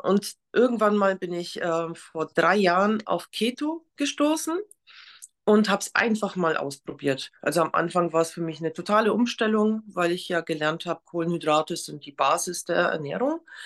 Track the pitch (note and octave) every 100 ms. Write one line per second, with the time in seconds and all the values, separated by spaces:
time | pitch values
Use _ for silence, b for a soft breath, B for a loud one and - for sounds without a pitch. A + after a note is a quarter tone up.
0 | - G3 - - _ - B3 A3+ G#3+ G#3
1 | G3 F#3+ F3 F3 F3 - F3 E3 E3 E3+
2 | - D#3+ D#3 - D#3+ G3+ F#3 F3+ G#3 G#3+
3 | - E3+ - - A3 B3 D4 E4 - -
4 | C#4+ - D4 D#4+ D#4 E4+ G#4+ _ _ B
5 | B B B _ - G#3+ G#3 G3+ - -
6 | A#3 A3 G3 F#3 E3 D#3+ C#3+ C#3 - C#3+
7 | C#3+ C3+ - b - D#3+ D#3 - E3 F3+
8 | E3+ D#3+ E3 - E3 D3 D#3+ D#3+ E3+ G#3
9 | A3 G#3 A#3+ - A3 A3 G#3+ A3 A3 F3+
10 | E3+ F3 - F3 D#3+ D3+ D3+ D#3+ E3+ E3
11 | _ F3 E3 E3+ D3+ D3+ D#3 E3 - D3
12 | C#3+ C#3+ C#3 E3+ F3+ F3 - E3+ F3 E3
13 | C#3+ E3 C4 E4 - B